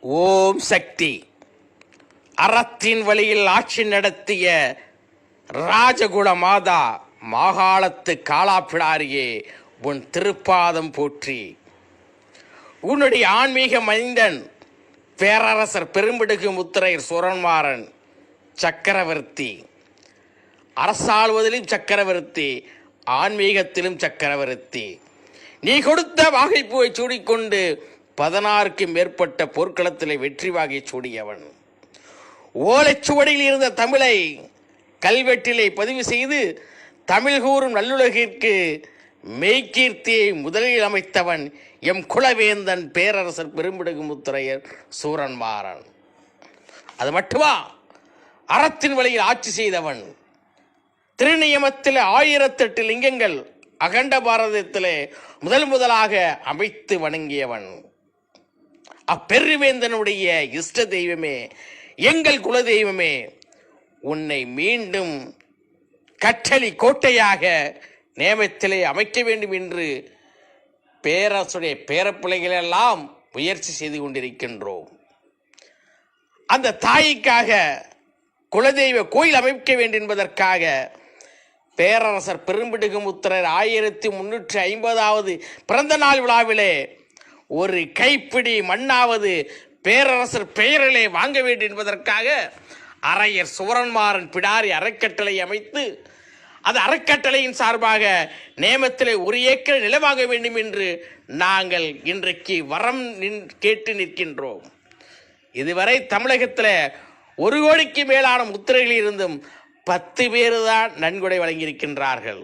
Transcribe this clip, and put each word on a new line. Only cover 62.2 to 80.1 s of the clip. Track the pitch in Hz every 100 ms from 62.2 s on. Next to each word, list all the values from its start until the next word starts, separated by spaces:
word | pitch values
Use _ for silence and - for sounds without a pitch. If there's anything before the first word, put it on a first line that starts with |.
| 311 285
குல | 196 247
தெய்வமே, | 240 220 214 190 170 135 113 - _ _ _ _ _ _
உன்னை | 143 156 156 143 123
மீண்டும் | 127 175 240 208 196 180 143 120 - _ _ _ _ _ _ _ _
கற்றளி | 202 233 - 269 233
கோட்டையாக | 175 226 277 269 240 214 196 175 165 147 - - _ _ -
நேமத்திலே | 160 214 208 - 196 247
அமைக்க | 147 147 214 220
வேண்டும் | 240 220 208 190
என்று | 185 175 160 135 - _ _ _ _ _ _ _ _ _
பேரரசுடைய | 147 170 208 196 180 185 165 143
பேரப்பிள்ளைகளெல்லாம் | - 151 190 185 180 185 175 180 170 175 240 196 143 - _
முயற்சி | 123 156 196 -
செய்து | 156 156 147
கொண்டிருக்கின்றோம். | 143 131 127 120 123 113 101 92 - _ _ _ _ _ _ _ _ _ _ _ _ _ _ _ _
அந்த | 254 247 -
தாய்க்காக | 233 269 311 277 240 233 226 214 160 139 - _ _ _ _ _ _
குலதெய்வ | 202 254 277 269 247 190
கோயில் | 240 320 277
அமைக்க | 254 269 -
வேண்டும் | 254 233 214
என்பதற்காக | 208